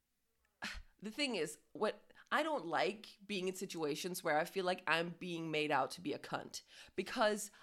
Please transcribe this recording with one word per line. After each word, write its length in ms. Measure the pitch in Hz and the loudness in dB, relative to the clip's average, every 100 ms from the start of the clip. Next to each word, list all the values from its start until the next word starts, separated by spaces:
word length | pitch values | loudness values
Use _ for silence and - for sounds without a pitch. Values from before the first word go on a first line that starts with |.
| _ _ _ _ _ _ | _ _ _ _ _ _
<sighs> 380 | - - - _ | -8 -8 -14 _
the 80 | 214 | -8
thing 240 | 220 285 | 0 0
is, 220 | 208 240 - _ | 2 0 -4 _
what 260 | - 214 - - - - | -2 0 0 -10 -20 0
I 120 | 240 | 2
don't 220 | 320 277 165 | 2 0 0
like 400 | 147 160 214 - - 202 | 2 2 0 -10 -14 -4
being 200 | 202 185 | -2 -2
in 60 | |
situations 680 | 185 190 170 151 151 185 180 | -2 -4 -2 -2 0 -4 -2
where 160 | 175 151 | 2 2
I 60 | |
feel 200 | 170 190 | 2 0
like 180 | 180 185 - | 0 0 2
I'm 280 | 160 175 170 | 2 2 -4
being 320 | 180 165 165 | -6 -4 0
made 200 | 151 151 | 2 4
out 200 | 139 135 | 4 2
to 100 | - | -2
be 120 | 160 | -4
a 40 | - | -4
cunt, 420 | - - - - - - - | -4 -6 -6 -12 -14 -20 -10
because 560 | - 196 254 214 208 - - | -6 -4 2 2 2 -4 -12